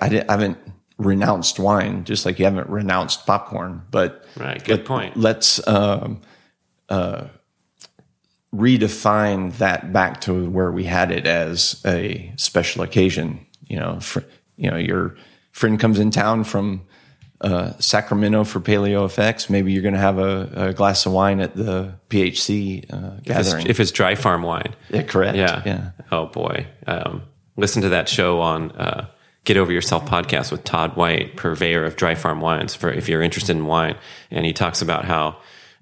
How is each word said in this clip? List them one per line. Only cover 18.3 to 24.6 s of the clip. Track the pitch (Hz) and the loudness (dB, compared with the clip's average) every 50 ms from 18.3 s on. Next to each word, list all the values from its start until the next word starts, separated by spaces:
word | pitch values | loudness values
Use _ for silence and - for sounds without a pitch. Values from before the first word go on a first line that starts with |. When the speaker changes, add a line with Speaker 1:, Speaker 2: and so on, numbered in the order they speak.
| 107 107 104 | 4 2 2
Speaker 1:
for | 104 - 95 | 0 -2 -4
Paleo | 85 - 107 101 101 101 101 101 98 | 0 2 2 4 4 2 2 2 0
F | 95 - - | 0 0 2
X. | 104 110 113 - - - | 2 2 2 0 -2 0
Maybe | 98 101 95 95 | 2 2 2 2
you're | 95 95 | 0 0
gonna | 92 104 98 98 | 0 0 0 2
have | 98 98 98 95 | 2 2 2 2
a, | 95 98 98 95 98 98 - 92 95 95 | 0 0 0 -2 -4 -6 -4 -4 -2 -2
a | 92 | 0
glass | - 101 98 95 - - | 2 2 2 4 2 2
of | 95 92 | 2 2
wine | 92 98 98 98 95 | 4 4 4 2 2
at | 92 85 - | 0 -2 -2
the | 92 110 107 92 92 95 95 92 - _ - | -4 -4 -2 -2 -2 -4 -6 -10 -14 _ -2
P | 107 98 | 2 2
H | 92 87 - - - | 2 2 0 -2 -2
C, | - 104 104 101 98 95 90 - - | -2 -2 -2 -2 -4 -6 -8 -10 -10
uh, | - 95 95 95 95 98 - | -10 -10 -10 -10 -12 -12 -6
Speaker 2:
If | - 113 - | -2 0 2
it's, | 92 95 | 2 2
Speaker 1:
gathering. | 85 80 85 - | 0 0 0 0
Speaker 2:
if | 117 - | 2 2
it's | 107 87 | 2 0
Dry | - - 101 92 104 | 2 2 2 2 2
Farm | - - 101 87 85 85 | 2 2 2 2 2 0
wine. | 85 82 - | -2 -4 -4